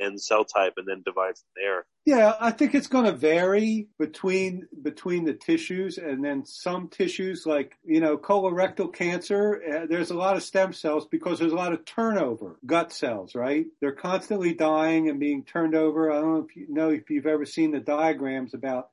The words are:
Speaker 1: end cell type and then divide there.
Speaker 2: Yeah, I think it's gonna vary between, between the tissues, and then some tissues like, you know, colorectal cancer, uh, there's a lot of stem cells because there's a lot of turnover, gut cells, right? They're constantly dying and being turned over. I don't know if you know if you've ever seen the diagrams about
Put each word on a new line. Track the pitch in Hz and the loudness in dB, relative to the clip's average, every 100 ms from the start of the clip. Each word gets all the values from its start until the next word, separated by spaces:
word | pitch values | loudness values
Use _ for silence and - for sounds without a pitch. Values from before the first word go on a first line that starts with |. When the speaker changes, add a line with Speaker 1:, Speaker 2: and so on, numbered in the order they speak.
Speaker 1:
end | 101 98 | -6 -6
cell | - 107 | 0 0
type | 107 104 95 95 | 2 0 0 -2
and | 95 | -8
then | 95 92 | -8 -6
divide | 92 92 87 _ - | -4 -4 -6 _ -8
there. | 98 92 - _ - | -4 -4 -6 _ 2
Speaker 2:
Yeah, | 262 214 220 | 4 4 4
I | 233 | 0
think | 226 285 | 0 2
it's | 285 - | 2 0
gonna | 254 226 | 2 2
vary | 156 151 165 180 202 220 220 208 - | 2 2 4 4 2 2 -2 -4 -6
between, | 156 - 190 185 190 185 - 156 | -6 -4 0 0 0 -6 -12 -8
between | 143 - 180 175 160 | -8 -6 -4 -2 -2
the | |
tissues, | - - 160 - 185 190 175 | -2 0 0 0 -4 -4 -6
and | 165 135 | -6 -4
then | 143 139 131 | -2 -4 -6
some | - 180 185 175 | -8 -6 -4 -6
tissues | - 180 - 185 180 156 | -4 -2 -2 -6 -4 -2
like, | 147 135 - | -2 -2 -8
you | - 160 | 0 2
know, | 160 151 | 4 2
colorectal | - 202 190 175 185 - 175 | 2 2 2 2 0 0 -4
cancer, | - 175 175 - 202 208 208 165 | -2 -2 -2 0 2 2 0 -4
uh, | 151 165 | -4 -2
there's | 170 170 | -2 -2
a | 175 | 0
lot | 185 190 | 0 0
of | |
stem | - 190 190 | 0 2 2
cells | 160 160 151 151 | 0 -2 -2 -2
because | 160 180 165 | -4 -2 0
there's | 165 | 0
a | 165 | 0
lot | 180 | 0
of | 160 | -4
turnover, | - - 226 208 135 113 95 - 127 | -6 -2 0 2 0 -2 -8 -10 0
gut | 165 165 | 0 0
cells, | - 131 107 92 123 | -4 -4 -4 -6 -4
right? | 123 147 160 - | 0 0 -2 -4
They're | 143 | -4
constantly | 139 180 185 185 208 175 | -4 -2 -2 -2 0 0
dying | 165 156 156 160 160 160 | 2 2 4 4 4 2
and | 143 | 0
being | 147 139 | 0 -2
turned | 131 170 160 156 | -4 0 2 4
over. | 156 151 160 | 4 2 2
I | 147 | 2
don't | 160 | 2
know | 160 156 | 0 -2
if | - | -10
you | 147 | -6
know | 147 160 | 0 2
if | 151 - | 0 -2
you've | 147 147 | -2 0
ever | 156 143 | 0 0
seen | - 156 | 0 0
the | 143 | 0
diagrams | 113 147 160 139 135 135 127 | -2 2 2 0 -2 -4 -6
about | - 135 127 - | -8 -6 -6 -6